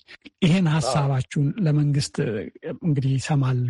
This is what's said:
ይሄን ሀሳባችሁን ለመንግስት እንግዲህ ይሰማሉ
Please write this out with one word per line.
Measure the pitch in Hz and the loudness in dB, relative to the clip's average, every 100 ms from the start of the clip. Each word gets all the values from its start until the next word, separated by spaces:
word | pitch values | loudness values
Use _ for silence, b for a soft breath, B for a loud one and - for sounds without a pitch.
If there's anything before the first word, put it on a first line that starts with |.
| B B B - | B B B -2
ይሄን | 180 180 170 | 2 4 2
ሀሳባችሁን | 156 123 151 139 131 127 - 143 202 | 2 0 0 0 0 -2 -2 -2 0
ለመንግስት | 170 147 147 143 - - 139 107 80 - - 254 | 2 2 2 0 -2 -4 -4 -4 -6 -10 -12 -6
እንግዲህ | 180 139 131 | -2 0 0
ይሰማሉ | 135 - 147 131 127 123 | -2 0 0 0 0 -2